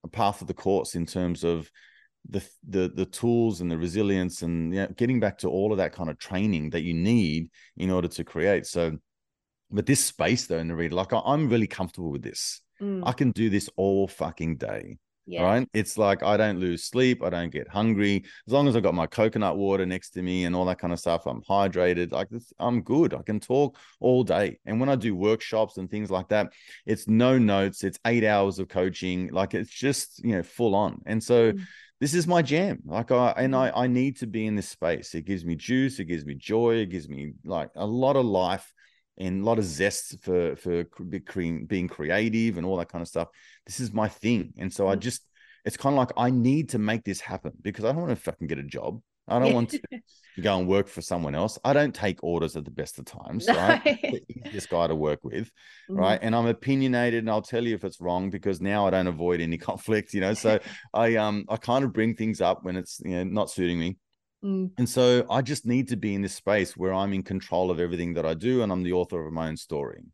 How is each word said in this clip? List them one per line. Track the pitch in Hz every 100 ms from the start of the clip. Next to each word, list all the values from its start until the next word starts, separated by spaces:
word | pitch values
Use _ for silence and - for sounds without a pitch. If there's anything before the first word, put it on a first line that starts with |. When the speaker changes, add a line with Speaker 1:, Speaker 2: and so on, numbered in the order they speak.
Speaker 1:
a | 82
path | 107 101 104
of | -
the |
course | - 95 95 -
in | 87
terms | 82 92 87 85
of | 85 82 78 _ - _ _ _ -
the, | 98 - _ 123
the, | 95 90
the | -
tools | 92 - 117 120 113 87
and | 90
the | 82
resilience | 87 95 101 95 90 -
and, | 85 82 82
you | 92
know, | 98 92
getting | 120 127
back | 104 -
to | 92
all | 90 104
of | 101
that | 87
kind | - 82
of | 73
training | - 95 107 85 76
that | 82
you | 82
need | 82 95 120 87 78 82 _ - -
in | 92
order | 92 85
to | -
create. | 80 82 92 95
So, | - 87 82 78 _ _ _ _ _ _ _
but | 104 104
this | 135
space | - - 80 123 -
though, | 82
Narita, | 82 82 85
like, | 87 98
I, | 110
I'm | - 147 147
really | 120 104
comfortable | - 90 - 82
with | 69
this. | - - - - _ _
Speaker 2:
Mm. | 202 190
Speaker 1:
I | 180
can | 123 131
do | 101 110
this | 101 - -
all | 98 98 98
fucking | - 78 - 82 76
day. | 55 52 50 - _ _ -
Speaker 2:
Yeah. | 87
Speaker 1:
Right? | 90 117 131
It's | 107 101 -
like, | 104 95
I | 82 104
don't | 107 92
lose | 92 87
sleep. | - 120 127 120
I | 90
don't | 87 85
get | 71 -
hungry. | 101 113 101 101 98 - - -
As |
long | 135 143
as | 117
I've |
got | 95
my | 87 80
coconut | - 110 113 101 85
water | 98 98 92
next | 92 -
to | 90
me | 90 92
and | 87
all | 90 92
that | 92
kind | 87
of | 87
stuff, | - 85 -
I'm | 62
hydrated. | - 98 98 85 90 87 87
Like, | 65 98
this, | 117 - -
I'm | 113 120
good. | - 139 151
I | 67
can | - 107
talk | - 131 143 - - _
all | 123 127
day. | 101 82 98 -
And | - 110
when | 135
I | 135
do | 110
workshops | 90 101 110 - 110 104 -
and | 92
things | 107 104
like | 92 90
that, | 104 101 - - - -
it's | 107 -
no | 110 123 131
notes. | 107 98 98 -
It's | 98 -
eight | 117 120
hours | 107 104 98 90
of | 92
coaching. | 92 92 82 92 90 92
Like, | 90 98
it's | 101 113
just, | - 131 143 - -
you | 120 95
know, |
full | 82 - 117
on. | 98 101 - -
And | 110
so | 107 120 113
Speaker 2:
Mm. | 101 180 - - _
Speaker 1:
this | 139
is | 170 165
my | 175
jam. | 139 151 190 -
Like, | - 90 117
I, | 123 123 -
and | 131
Speaker 2:
Mm. | 131
Speaker 1:
I, | 131 -
I | 123
need | 123 135 131
to | 117
be | 110
in | 110 104
this | 92
space. | - 82 78 -
It | 82
gives | 76 95
me | 85
juice. | 80 - 127 135 135
It | 82
gives | 85 73
me |
joy. | 69 - 110 117 117
It | 101
gives | 90 73
me, | 69 73 -
like, | 80 87 - -
a | 104
lot | 120 131 135
of |
life | 120 95 90 95 - _ _ _ _ -
and | 92 95
a |
lot | 104 113
of |
zest | 95 73 98 - - -
for, | - 90 85 80
for | 92 87
cre-, | 80 -
be | 92 92
cre-, | - 95 85 82 -
being | 98 90
creative | - 76 95 113 113 113 87
and |
all | 90 95
that | 85
kind | 85
of | 85
stuff. | 87 85 _ - - -
This | -
is | 120
my | 110 107
thing. | - 110 117 - -
And | 92
so | - 98
I | 98
Speaker 2:
Mm. |
Speaker 1:
just, | 123 - _ _ _ _ 107
it's | -
kinda | 139 139
like, | 123 -
I | 123
need | 127 120 147 151
to | 120
make | 107 113
this | - 95
happen | - 92 - -
because | 104 104
I | 110
don't | 151
wanna | 170 120
fucking | - - 76
get | 71
a |
job. | 69 67 64 113 _ _ -
I | 120
don't | 131
Speaker 2:
Yeah. |
Speaker 1:
want | 123 117
to | 285
Speaker 2:
<laughs> | - 233 _ _ _ -
Speaker 1:
go | 95 95
and | 90
work | 98 98
for | -
someone | - 87 78
else. | 71 107 -
I | 131
don't | 143 147
take | - 104 87
orders | - 85 80 82
at |
the | 71
best | - - -
of |
times, | 65 - - 214 -
Speaker 2:
<laughs> |
No. |
Speaker 1:
right? | - - 320
I'm | 302 - 285
the | - -
easiest | 123 - 101 -
guy | 87 82
to |
work | 78 76 73
with, | 65 64 117 _ - - -
Speaker 2:
Mm-hmm. | 190
Speaker 1:
right? | 95 107
And | 113
I'm | 117 117
opinionated, | 113 131 135 135 123 120 117
and | 110
I'll | 107
tell | 104 117 120
you |
if | 107
it's | 95 -
wrong | 87 90 95
because | 92 98 90
now | 95 104 98
I |
don't | 95 90
avoid | 80 85 87
any | 82 82
<laughs> | -
conflict, | 90 - 107 101
you | 101
know? | 95
So | 107 110 107 - -
Speaker 2:
<laughs> | -
Speaker 1:
I, | 107 117 113
um, | 107 104 -
I | 110
kind | - 127
of | 135
bring | 110 113 110
things | 110 104
up | 90 95
when | 92 92
it's, | 90 -
you | 90
know, | 87
not | 95 104 95
suiting | - 87 87
me. | 85 98 _ _ _ _
Speaker 2:
Mm. | 202 190 185 -
Speaker 1:
And | 120
so | - 123 123 120
I | 131
just | 131 147 117
need | 123 135
to | 113
be | 110 98
in |
this | 98
space | - - 104 92 -
where | 92
I'm | 95 101
in | 98
control | 92 95 - 87 92
of | 82
everything | 87 85 87
that | 82 80
I |
do, | 82 113 127
and | 107
I'm | 92
the | 87
author | 90 87 87
of | 78
my | 80 80
own | 82
story. | - 76 67 50 50